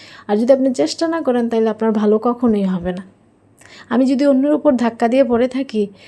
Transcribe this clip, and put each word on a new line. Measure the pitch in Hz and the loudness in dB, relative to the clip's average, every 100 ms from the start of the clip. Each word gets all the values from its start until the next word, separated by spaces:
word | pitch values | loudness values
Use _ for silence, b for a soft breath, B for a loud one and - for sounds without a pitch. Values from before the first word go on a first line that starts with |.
| B B B | B B B
আর | 208 | -2
যদি | 233 | 2
আপনি | 269 269 | 2 2
চেষ্টা | 254 311 - 330 | 0 -2 -2 -4
না | 330 | -2
করেন, | 311 247 233 | -2 -2 0
তাহলে | 226 220 | 0 -2
আপনার | 214 226 | 0 0
ভালো | 214 214 214 | 0 2 0
কখনোই | 240 240 247 208 | 0 0 0 0
হবে | 196 185 175 | 0 -2 -4
না। | 180 190 _ _ _ _ _ B B B | -8 -12 _ _ _ _ _ B B B
আমি | 233 262 | 0 0
যদি | 269 285 | 2 2
অন্যের | 262 285 | 2 2
উপর | 302 302 254 | 2 2 2
ধাক্কা | 233 233 233 | -2 0 0
দিয়ে | 262 | 2
পড়ে | 254 233 254 | 2 2 0
থাকি | 254 269 214 202 B | -2 -6 -4 -4 B